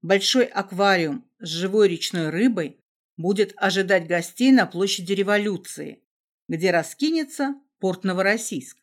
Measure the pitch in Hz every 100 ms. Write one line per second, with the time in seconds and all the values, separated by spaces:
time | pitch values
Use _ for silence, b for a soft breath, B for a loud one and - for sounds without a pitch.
0 | 165 196 196 254 - - 190 180 202 190
1 | 160 135 _ _ 175 160 185 208 202 170
2 | - 180 156 165 247 202 151 - _ _
3 | _ - 170 202 202 - 196 180 185 190
4 | 165 170 165 - 254 262 180 175 196 196
5 | 175 196 196 208 208 185 180 - 147 -
6 | _ _ _ _ - 165 185 170 160 -
7 | 302 330 302 - 277 277 _ _ 190 180
8 | 190 180 190 220 - 165 - -